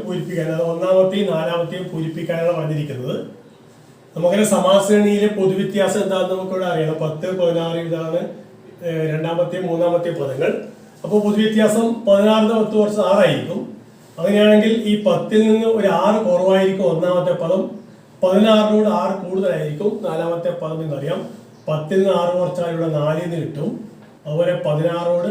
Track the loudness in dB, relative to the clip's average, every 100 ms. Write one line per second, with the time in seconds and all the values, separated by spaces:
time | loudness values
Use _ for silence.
0 | -4 -6 -6 -4 -4 -2 -2 -2 2 4
1 | 4 2 -2 -2 -2 -4 -4 -6 -8 -6
2 | -6 -6 -6 -2 0 -2 -2 -4 -4 -8
3 | -6 -8 -8 -16 -20 -20 -20 -20 -20 -20
4 | -14 -2 0 2 2 4 4 4 6 4
5 | 4 4 2 2 0 0 0 0 0 0
6 | 0 0 -2 -2 -4 -4 -2 -2 -2 -2
7 | -4 -4 -6 -2 0 0 -2 -4 -4 -6
8 | -4 -4 -6 -12 -20 -20 -20 -12 -6 -4
9 | -2 -2 -4 -2 -2 -4 -4 0 2 0
10 | -2 -4 -4 -2 -2 -2 -8 -18 -20 -14
11 | -2 0 2 2 2 4 2 2 0 0
12 | 2 4 4 4 2 2 0 2 0 0
13 | 2 4 4 2 -4 -8 -10 -14 -20 -20
14 | -20 -4 0 4 6 6 4 2 0 0
15 | 2 0 2 2 4 4 2 2 2 2
16 | 2 2 2 2 4 4 2 2 0 0
17 | 0 0 0 -2 0 -2 -2 -8 -18 -20
18 | -20 -2 2 4 4 4 4 2 2 0
19 | -2 -4 -6 -4 -2 -2 -4 -4 -4 -4
20 | -6 -4 -4 -4 -4 -4 -6 -6 -6 -6
21 | -6 -6 -8 -16 -20 -14 -6 -4 -2 0
22 | 2 2 0 0 -2 -2 -4 -2 -2 0
23 | 0 -2 -4 -6 -6 -6 -6 -8 -12 -20
24 | -20 -18 -6 0 0 0 0 0 0 0
25 | 0 0 -2